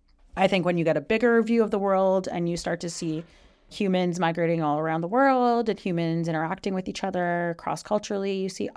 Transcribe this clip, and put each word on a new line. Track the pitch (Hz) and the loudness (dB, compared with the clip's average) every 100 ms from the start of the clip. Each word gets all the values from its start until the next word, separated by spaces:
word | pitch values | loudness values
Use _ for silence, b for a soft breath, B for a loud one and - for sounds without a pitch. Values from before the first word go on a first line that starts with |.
| _ _ _ - | _ _ _ 0
I | 190 | 2
think | 190 175 | 4 2
when | 175 | 2
you | 160 | 2
get | 151 | 0
a | |
bigger | 143 220 240 233 | 0 2 4 4
view | 226 233 | 4 2
of | 214 | 2
the | 202 | 2
world | 196 190 190 190 185 | 2 2 4 2 0
and | 175 170 | -2 -2
you | 170 | -2
start | 175 165 | -4 -6
to | 175 | -6
see | - 165 156 165 b b b b | -6 -6 -6 -8 b b b b
humans | - 196 185 180 175 | -4 0 2 0 0
migrating | 170 170 165 165 | -2 0 0 0
all | 151 151 | 0 0
around | 160 160 | -2 -2
the | 170 | 0
world | 240 277 254 240 233 226 | 2 4 4 4 2 0
and | 202 | -2
humans | 196 170 165 165 165 | -2 0 0 0 -2
interacting | 156 160 190 202 | -2 -2 -4 -4
with | 185 185 | -4 -4
each | - | -6
other | 196 185 175 175 175 165 | -4 -2 0 0 -2 -4
cross-culturally, | - 156 - 208 208 202 196 190 | -6 -6 -2 -2 -2 -4 -2 -4
you | 190 | -4
see, | - 202 | -4 -4